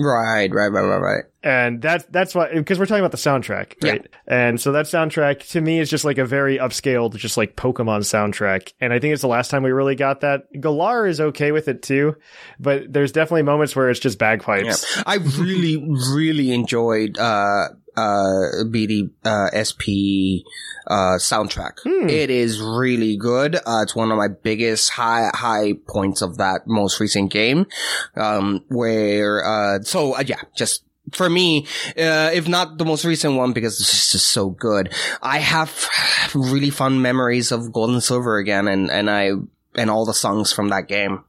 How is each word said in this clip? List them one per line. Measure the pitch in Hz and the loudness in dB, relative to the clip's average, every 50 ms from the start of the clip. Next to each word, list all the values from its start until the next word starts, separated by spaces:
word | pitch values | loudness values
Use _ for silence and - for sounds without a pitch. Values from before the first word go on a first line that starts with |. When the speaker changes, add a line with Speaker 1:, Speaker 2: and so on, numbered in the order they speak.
Speaker 1:
Right, | 147 143 120 113 113 113 113 107 101 92 98 | 0 2 2 2 2 2 2 2 2 2 2
right, | 104 104 | 2 2
right, | 101 104 98 | 2 2 2
right, | 98 98 98 | 2 2 2
right. | 95 92 95 101 - - - _ _ - | 2 2 0 0 -2 -4 -8 _ _ -2
Speaker 2:
And | 147 131 123 123 120 120 117 | 0 2 2 2 0 -2 -2
that's, | 135 160 170 170 - - | -2 0 0 -2 -2 -2
that's | 160 180 190 185 - | 0 0 0 0 0
why, | 175 160 131 160 160 143 | 0 0 0 0 -2 0
'cause | - 190 180 | 0 0 0
we're | 196 | 0
talking | 185 214 202 185 | 2 2 2 2
about | 156 | 0
the | - | 0
soundtrack, | - - 147 139 127 110 - 101 98 101 - - - | 0 0 2 2 2 0 -2 -4 -6 -6 -8 -6 -4
Speaker 1:
Yeah. | - - | -2 0
Speaker 2:
right? | 104 - - - - - _ | 0 -2 -4 -10 -20 -14 _
And | - 123 123 120 120 117 120 | 0 2 2 2 2 2 0
so | - 139 139 | 0 0 0
that | 151 147 | 0 0
soundtrack | - - 165 160 156 - 160 147 143 139 - - - | 0 0 0 0 0 0 0 0 0 0 -2 -6 -4
to | - 170 | -2 -2
me | 156 160 165 165 | 0 2 2 0
is | 156 - | 0 0
just, | 156 135 151 | 0 0 0
like, | 147 135 | 0 0
a | 135 131 | 0 0
very | 113 139 139 139 135 135 | 0 0 0 2 2 0
upscaled, | 127 131 120 - - - 139 123 120 117 110 110 | 0 -2 -4 -4 -4 -2 0 0 2 0 0 -2
just, | 104 - 107 - | -6 -6 -4 0
like, | 120 107 - - | 0 -2 -2 -2
Pokemon | - - 127 120 - 117 113 107 104 101 | -2 -2 -2 -2 0 0 0 0 0 0
soundtrack. | - - 107 104 104 - - 104 98 95 95 - - - - | 0 0 0 0 0 0 0 0 0 0 -2 -4 -8 -8 -4
And | 127 120 120 | -2 -2 0
I | 120 | 0
think | 143 151 151 | 0 0 0
it's | 131 139 | 0 0
the | |
last | 123 117 123 120 - | 0 0 0 0 0
time | 143 135 135 | -2 0 0
we | 131 | 2
really | 127 135 135 139 135 | 2 2 2 0 0
got | 127 139 135 139 - | 0 0 -2 0 0
that. | 143 143 139 139 - _ - | 0 -2 -2 -2 -4 _ -10
Galar | 143 139 156 147 151 175 220 247 233 214 | -4 -2 -2 0 0 0 0 0 2 0
is | 185 160 147 | 0 0 0
okay | 156 151 - - 147 147 | 0 -2 0 0 0 0
with | 151 156 151 | 0 0 0
it | 147 120 - - | -2 -4 -4 -2
too, | - 135 139 147 156 151 - _ - - - - - - - | 0 2 2 2 2 0 -2 _ -20 -20 -20 -20 -20 -14 -4
but | 131 139 139 135 127 143 139 | 0 0 0 0 -2 -2 0
there's | 143 143 135 | 0 0 2
definitely | - 160 160 160 170 160 151 | 2 0 2 2 2 2 2
moments | 143 147 151 151 143 - | 4 2 2 2 0 2
where | 135 131 127 | 2 2 2
it's | 120 - | 2 0
just | - 131 98 - | 0 -2 0 2
bagpipes. | 113 107 110 104 - 113 104 98 101 113 - - - - - | 2 2 2 2 0 0 0 0 0 0 -2 -2 -2 -4 -4
Speaker 1:
Yeah. | - - | -4 -2
I | 170 208 | -2 -2
really, | 190 160 143 135 151 175 185 190 180 175 160 156 143 139 | 0 0 0 0 0 0 0 0 0 2 2 0 0 -2
<laughs> | 160 143 127 127 131 139 | -2 -2 0 0 0 0
really | 151 160 160 156 147 135 127 123 | 2 2 2 2 2 2 2 2
enjoyed, | 120 113 - 117 117 117 113 110 110 110 104 - | 0 0 0 0 2 2 2 2 2 0 -2 -2
uh, | - 117 117 107 101 101 101 101 98 82 - - - _ - - | 0 0 2 2 2 2 2 2 2 0 -2 -4 -12 _ -8 -4
uh, | 117 110 104 101 101 98 95 95 95 92 69 - 90 110 113 | -2 0 2 2 2 2 2 2 2 0 0 0 -2 -2 0
B | 113 113 107 | 0 0 0
D, | 104 107 104 95 - - _ - | 0 0 0 -2 -4 -6 _ -2
uh, | 110 107 104 98 90 | -2 0 0 0 0
S | - 107 110 - - | 0 -2 -2 -4 -6
P, | - - 107 98 98 98 98 98 98 95 95 92 87 - - - - - - - - - | -6 -4 -2 0 0 0 0 0 0 0 0 0 -2 -4 -10 -16 -16 -16 -16 -16 -10 -4
uh, | - 104 101 95 92 92 87 | -2 0 2 2 2 2 0
soundtrack. | - - 117 107 104 98 - 104 85 - - - - | 0 0 0 -2 -2 -4 -6 -8 -10 -10 -10 -8 -4
Speaker 2:
Hmm. | - 381 381 240 | -2 0 0 2
Speaker 1:
It | 160 151 156 143 131 | 2 2 2 0 2
is | 127 123 120 117 107 107 | 2 2 2 0 -2 -4
really | 110 110 113 120 127 127 123 113 110 110 104 | -4 -4 -2 0 0 2 2 2 0 0 0
good. | 98 113 120 123 131 143 151 175 | 0 0 0 0 0 0 0 -2
Uh, | 175 - 117 117 110 104 | -2 -2 0 0 0 0
it's | - - | 0 -2
one | 117 113 110 110 | -2 0 0 2
of | |
my | 107 104 104 | 0 0 -2
biggest | 92 - - 110 110 107 117 113 110 - - - | -2 -4 -4 -2 -2 0 0 0 0 0 0 -2
high, | - 123 117 113 117 117 110 101 - | 0 -2 0 0 2 2 0 0 -2
high | 117 120 117 110 107 107 104 101 - - - | -2 -2 0 0 0 0 0 -2 -4 -8 -6
points | - 104 98 98 92 - | -2 -2 0 0 0 -2
of | 101 87 - | -4 -4 -2
that | - 98 95 92 - - | -2 -2 -2 -2 -2 -2
most | - 110 104 101 95 - - | -2 0 0 2 0 0 -2
recent | 107 101 - 101 98 92 | -2 0 0 0 0 0
game, | - 104 110 120 139 170 196 - - - - - - - - - - | 0 0 2 2 2 2 0 -2 -4 -6 -6 -6 -6 -6 -8 -8 -6
um, | - 110 107 107 98 98 101 101 92 - - | -4 -2 0 0 0 0 0 -2 -4 -4 -4
where, | 131 120 117 113 113 110 107 104 104 104 104 104 104 101 - | -4 -2 0 0 0 0 2 2 2 2 2 2 0 0 0
uh, | 104 110 107 104 101 98 98 110 | 0 0 0 2 0 0 -2 -2
so, | - - 180 151 135 123 | -2 -2 0 0 0 0
uh, | 131 139 | -2 -2
yeah, | 127 107 - - - _ | -4 -6 -8 -10 -10 _
just | - 117 - - - - _ _ _ _ - | -4 -4 -2 -4 -6 -8 _ _ _ _ -8
for | - - 185 170 | -4 -2 0 2
me, | 170 180 180 170 156 143 147 - - - - 143 - | 2 2 2 2 2 0 -2 -4 -8 -8 -8 -6 -4
uh, | 160 165 160 156 156 156 165 170 | -2 0 2 2 2 2 2 0
if | 175 156 | 0 0
not | 170 175 180 180 160 160 | 0 0 0 0 -2 -4
the | 156 165 | -4 -2
most | 160 156 147 165 | -2 -2 0 0
recent | 170 160 156 - 147 135 | 0 0 0 0 0 2
one, | 127 127 127 113 | 2 0 0 0
because | 117 113 110 104 - | -2 -2 -4 -2 -2
it's | - - - - - - - | 0 2 2 2 2 2 2
just | 98 - | 2 2
so | - - 117 98 95 | 2 2 0 0 -2
good. | 90 - 123 110 104 98 92 - - - - - - - | -2 -2 0 0 2 2 0 -2 -4 -6 -4 -4 -6 -4
I | - 127 143 151 | -2 -2 0 0
have | 151 - 165 160 160 - - - - - - - - - - - - - - | 0 0 0 0 0 -2 -4 -6 -4 -4 -2 -2 0 0 0 0 0 0 0
really | 139 131 127 135 139 143 143 | 0 0 0 0 0 0 0
fun | 139 - 131 135 131 131 | 0 0 0 2 2 2
memories | 127 123 127 131 127 120 120 123 117 - | 2 2 2 2 2 2 2 0 0 0
of | 123 117 120 113 - | -2 -4 -4 -4 -2
Gold | 113 110 120 | 0 0 2
and | 123 120 - | 2 2 2
Silver | - 123 123 123 117 107 | 0 0 0 0 0 0
again, | 104 95 104 101 98 101 | 0 0 0 0 2 2
and, | 101 95 95 95 65 | 2 2 2 2 2
and | 71 101 104 104 | 0 0 2 2
I, | 104 101 98 98 98 98 - - _ _ _ _ - | 2 2 2 0 0 -2 -4 -8 _ _ _ _ -4
and | 120 113 110 | -2 0 0
all | 107 110 113 | 0 0 0
the | 110 107 | 0 -2
songs | - - 104 101 107 101 - - | 0 0 0 0 0 0 -2 -2
from | - 101 101 | -2 -2 0
that | 98 98 - | -2 -2 -2
game. | - 101 101 101 98 98 92 - | -2 -2 -2 -2 -2 -4 -6 -10